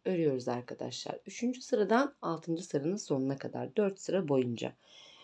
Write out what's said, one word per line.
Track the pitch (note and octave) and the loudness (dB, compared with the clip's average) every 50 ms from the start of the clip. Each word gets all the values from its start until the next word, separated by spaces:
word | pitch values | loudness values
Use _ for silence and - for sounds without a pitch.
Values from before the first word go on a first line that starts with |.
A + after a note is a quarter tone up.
| - | -2
örüyoruz | F#3 F#3+ F3 E3 D3+ C3+ B2+ B2 B2 | 0 2 4 4 4 2 2 0 -2
arkadaşlar. | A#2+ A#2+ B2 - - - C3 B2 B2 - - - - - - | -2 -2 -4 -6 -8 -8 -6 -6 -6 -6 -6 -6 -8 -8 -10
Üçüncü | - - - A#3+ A#3+ B3+ B3+ | -14 -8 -2 -2 -2 -2 -4
sıradan | - - - G#3+ G#3 F#3 A3 A#3+ C#4 C#4+ - _ - | -2 0 2 2 4 4 4 4 4 2 -2 _ -4
altıncı | E3+ E3 D#3+ - - E3 E3 F#3 | -2 -2 -2 -2 -2 -4 -4 -2
sıranın | - - D3+ C3+ D#3+ F#3+ | -2 -2 0 0 0 0
sonuna | G#3+ - - D3+ C3+ C3 C3+ C#3 C#3 | -2 -2 0 0 0 2 0 -2 -2
kadar | - - - A#2+ B2 - - | -4 -6 -6 -6 -6 -2 0
dört | - G#3 G3 G3 - | 2 2 2 0 -2
sıra | - - - F#3 F#3 D3 | -4 -2 0 0 2 4
boyunca. | C#3+ C3 B2+ B2 A#2+ A2+ - - - _ _ _ - - - - - - | 4 4 4 2 0 -2 -4 -6 -8 _ _ _ -20 -20 -20 -20 -20 -20